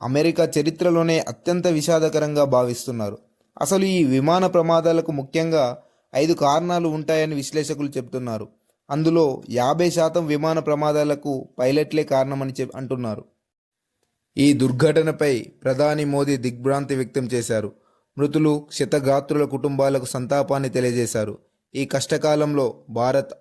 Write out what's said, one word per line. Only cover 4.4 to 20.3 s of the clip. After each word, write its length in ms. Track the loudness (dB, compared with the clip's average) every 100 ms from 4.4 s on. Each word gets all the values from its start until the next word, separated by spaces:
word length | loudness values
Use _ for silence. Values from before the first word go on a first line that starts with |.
| 2
ప్రమాదాలకు 640 | 2 2 2 2 2 0
ముఖ్యంగా 720 | -4 -4 -2 0 0 0 -2 -14 _ _ 0
ఐదు 180 | 2
కారణాలు 540 | 2 2 2 0 -2 -2
ఉంటాయని 480 | -4 0 0 0 -2
విశ్లేషకులు 540 | -6 -4 -4 -4 -6
చెబుతున్నారు. 580 | -6 -8 -6 -6 -8 -10 _ _ _ -6
అందులో 540 | 0 2 4 2 0 -4
యాభై 400 | 0 2 2 2
శాతం 360 | 2 2 0 -2
విమాన 340 | 0 0 -2
ప్రమాదాలకు 920 | 0 0 0 0 0 -2 -4 -6 -6 -2
పైలట్లే 440 | 0 2 0 -2
కారణమని 500 | 0 2 0 -2 -6 -6
చెప్-, 140 | -8 -8
అంటున్నారు. 500 | -8 -6 -6 -8 -12 _ _ _ _ _ _ _ _ _ _ 2
ఈ 160 | 4
దుర్ఘటనపై 840 | 4 2 4 2 4 2 0 0 0 -4 -8
ప్రధాని 420 | -4 0 0 0 -2
మోదీ 320 | 0 0 0
దిగ్భ్రాంతి 580 | -2 -4 -2 -2 -2 -4
వ్యక్తం 300 | -2 -4 -2
చేశారు. 460 | -2 -2 -2 -4 -10 _ _ _ -2
మృతులు, 480 | 0 2 2 0 -4
క్షతగాత్రుల 760 | -6 0 0 2 0 0 -2 -2
కుటుంబాలకు 600 | -2 -4 0 0 0 -2
సంతాపాన్ని 640 | -6 -2